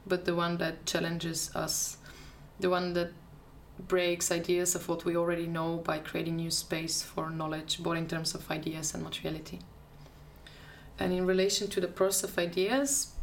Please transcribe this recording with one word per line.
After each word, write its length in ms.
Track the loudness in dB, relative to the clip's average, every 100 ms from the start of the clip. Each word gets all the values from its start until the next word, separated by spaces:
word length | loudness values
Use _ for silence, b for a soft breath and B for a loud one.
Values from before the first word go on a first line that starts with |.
| 0
but 200 | 0 2
the 80 |
one 240 | 2 2 2
that 260 | 0 -2
challenges 640 | -2 0 2 0 -2 -2 -2 -2
us, 400 | 0 0 -2 -4 B B B B B 0
the 80 | 2
one 240 | 4 2
that 200 | 2 0 -4 -18 -20 -20 -20 -18 -12 2
breaks 420 | 4 4 2 2
ideas 440 | 2 4 4 4
of 120 | 0 0
what 180 | 0 2
we 100 | 2
already 300 | 4 2 0
know 320 | 0 0 0
by 200 | 0 -2
creating 380 | -2 -2 0 0
new 140 | 0
space 520 | 0 0 -2 0 -2
for 280 | -2 -2 -2
knowledge, 520 | -2 -2 -2 -2 -2
both 140 | 0 0
in 100 | 0
terms 280 | 0 0
of 160 | -2 -2
ideas 420 | -2 -2 -2 -2
and 100 | -2
materiality. 580 | -4 -4 -4 -4 -8 -12 -14 -18 -20 -18 B B B B B B B B B -2
And 140 | 0
in 140 | 2 4
relation 420 | 6 6 4 0
to 120 | 0
the 80 | 0
process 420 | 4 4 4 0
of 80 | 0
ideas, 760 | 0 2 4 4 4 2 0 -4